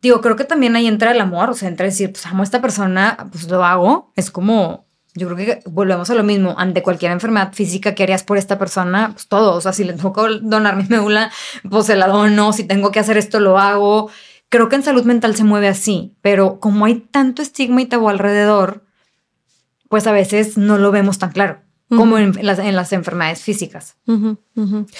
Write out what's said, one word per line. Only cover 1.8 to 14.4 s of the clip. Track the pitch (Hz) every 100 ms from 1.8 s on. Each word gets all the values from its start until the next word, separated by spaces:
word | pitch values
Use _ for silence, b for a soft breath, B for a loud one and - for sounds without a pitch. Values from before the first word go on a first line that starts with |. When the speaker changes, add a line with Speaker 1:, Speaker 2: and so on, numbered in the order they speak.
| 190
Speaker 1:
decir, | 190 190
"Pues | 190 170
amo | 185
a |
esta | 196 247
persona, | 247 196 190 185 202 - -
pues | 165 165
lo | 185 180
hago". | 185 180 320 - -
Es | 185
como, | - 190 226 170 - _ _ _ -
yo | 175
creo | 175
que | 208 - -
volvemos | 165 196 180 185
a | 233
lo |
mismo. | 208 202 190 -
Ante | 180 180
cualquier | 180 180 175
enfermedad | 175 220 214 190
física | - 190 185 202 202
que |
harías | 190 190
por | - 202
esta | 196 196
persona, | 185 190 180 190 220
pues | 208 -
todo. | 202 220 175
O |
sea, | 175
si | 190
le | 185
tengo | 170 185
que | 196 220 214
donar | 220 214 214 196
mi |
médula, | 190 226 208 208 226 B B B 190
pues | 202 214
se | 202
la | 185
dono. | 202 214 208 208
Si | 214 175
tengo | 196 196
que | 208
hacer | 214 214
esto, | 214 220
lo | 202 190
hago. | 202 202 202 214 214 B B B